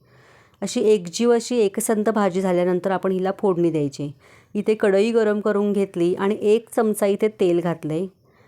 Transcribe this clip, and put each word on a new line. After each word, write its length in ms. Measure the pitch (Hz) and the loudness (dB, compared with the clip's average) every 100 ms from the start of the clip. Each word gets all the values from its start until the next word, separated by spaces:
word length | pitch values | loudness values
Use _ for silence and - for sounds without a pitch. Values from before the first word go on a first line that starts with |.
| _ _ - - _ - | _ _ -20 -20 _ -12
अशी 200 | 196 240 | -6 -2
एकजीव 520 | 208 214 175 - 240 | 2 2 0 -2 2
अशी 240 | 233 233 247 | 2 0 0
एकसंत 520 | 196 214 214 214 214 | 0 0 -2 0 0
भाजी 320 | 220 202 175 | 0 0 0
झाल्यानंतर 500 | 190 175 180 180 190 | 0 2 2 0 -2
आपण 200 | 185 190 | -2 -2
हिला 200 | 185 185 196 | -2 -2 -2
फोडणी 320 | 202 175 170 | -2 2 0
द्यायची. 400 | 156 143 - 147 - - - _ | 0 -2 -4 -12 -12 -20 -20 _
इथे 220 | 208 202 214 | -6 -2 0
कढई 360 | 214 196 226 | 2 2 2
गरम 280 | 226 214 208 | 2 2 0
करून 340 | 214 202 208 | 0 0 0
घेतली 400 | 202 196 175 170 | 0 -2 0 -2
आणि 240 | 185 196 214 | 0 -2 0
एक 280 | 208 226 233 - | 2 0 0 -2
चमचा 300 | 220 202 202 | 0 0 0
इथे 220 | 202 214 | 0 -2
तेल 320 | - 185 175 | 0 2 2
घातलंय. 460 | 170 160 151 160 185 _ _ _ | 0 -4 -4 -6 -6 _ _ _